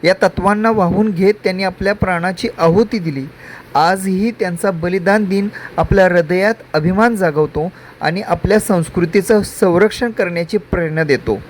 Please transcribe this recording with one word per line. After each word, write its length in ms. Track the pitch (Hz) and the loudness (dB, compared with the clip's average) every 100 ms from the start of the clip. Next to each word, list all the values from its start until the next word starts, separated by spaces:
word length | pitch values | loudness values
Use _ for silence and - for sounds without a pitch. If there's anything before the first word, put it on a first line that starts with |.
या 100 | 165 185 | 2 2
तत्वांना 480 | 185 - 185 208 226 | 0 0 0 2 2
वाहून 400 | 220 175 185 214 | 2 2 2 0
घेत 240 | 175 196 208 | 2 2 2
त्यांनी 180 | 196 185 | -2 -2
आपल्या 320 | 190 185 196 | -4 -2 -4
प्राणाची 540 | 202 190 175 175 185 233 - | 0 -2 -2 -2 -4 -8 0
आहुती 400 | 165 175 226 226 | 2 4 2 0
दिली. 280 | 160 135 135 - - - - | -4 -6 -10 -14 -20 -20 -4
आजही 560 | 143 165 190 190 185 220 | 0 2 0 -2 0 -2
त्यांचा 400 | 226 190 170 202 | -2 -6 -2 -2
बलिदान 540 | 175 175 185 175 208 | -2 -2 -2 2 2
दिन 240 | 202 196 202 - - - | 2 -2 -2 -8 -10 -4
आपल्या 280 | 165 196 | 0 4
हृदयात 500 | 185 175 160 180 202 226 - | 4 4 2 0 0 -2 -4
अभिमान 420 | 156 156 185 233 220 | -2 0 2 2 2
जागवतो 560 | 180 147 151 151 165 - - - | 0 0 -2 -2 -6 -8 -20 -6
आणि 200 | 151 175 | -4 -4
आपल्या 380 | - 175 180 214 | -4 -4 2 0
संस्कृतीचं 840 | - 185 160 - 170 202 185 214 | 2 0 0 -2 -2 -2 2 0
संरक्षण 680 | 202 - 190 175 208 - 240 | 0 0 2 4 2 0 -6
करण्याची 460 | 220 185 170 170 214 | -2 -4 -2 -4 -4
प्रेरणा 460 | - 180 165 156 | -2 -4 -2 -2
देतो. 400 | 156 127 - 104 | 0 0 0 -6